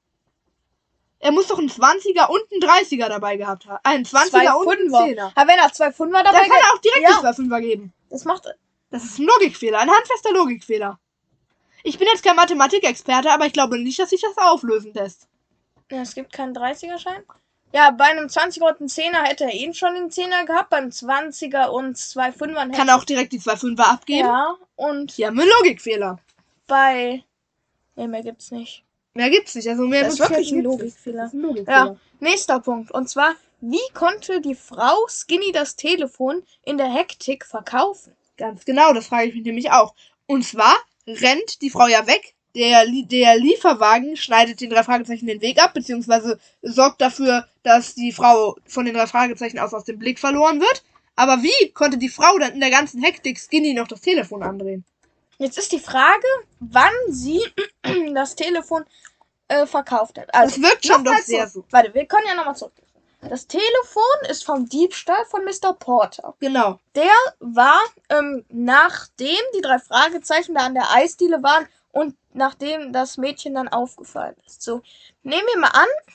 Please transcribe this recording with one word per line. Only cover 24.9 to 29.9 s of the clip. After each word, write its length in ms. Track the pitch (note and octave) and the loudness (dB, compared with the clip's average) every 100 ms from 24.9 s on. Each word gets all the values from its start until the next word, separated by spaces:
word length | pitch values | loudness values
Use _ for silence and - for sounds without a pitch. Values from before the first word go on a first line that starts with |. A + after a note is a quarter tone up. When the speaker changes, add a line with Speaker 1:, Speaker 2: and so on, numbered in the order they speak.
| C#4+ C#4+ - | -6 -10 -6
Speaker 1:
Die 80 | G#3+ | -4
haben 140 | A3+ | 2
einen 100 | F4 A#4+ | 4 4
Logikfehler. 600 | F4+ G#3+ A#3 G#3+ G3 F3+ _ _ _ _ - | 4 0 -8 -6 -6 -10 _ _ _ _ -2
Speaker 2:
bei, 560 | C4+ C4+ B3+ B3 B3+ - _ _ _ _ _ _ - | 2 2 2 -4 -8 -14 _ _ _ _ _ _ -14
nee, 120 | A#3 | -12
mehr 160 | A3+ | -10
gibt's 280 | A3+ A3+ - | -12 -16 -18
nicht. 320 | A#3+ A#3 - _ _ _ | -16 -16 -20 _ _ _
Speaker 1:
Mehr 160 | A#3 B3 | -4 2
gibt's 260 | D#4+ - B3 | 2 0 -8
nicht, 140 | A3+ | -6
also 140 | A#3+ | -4
mehr 200 | B3+ | -2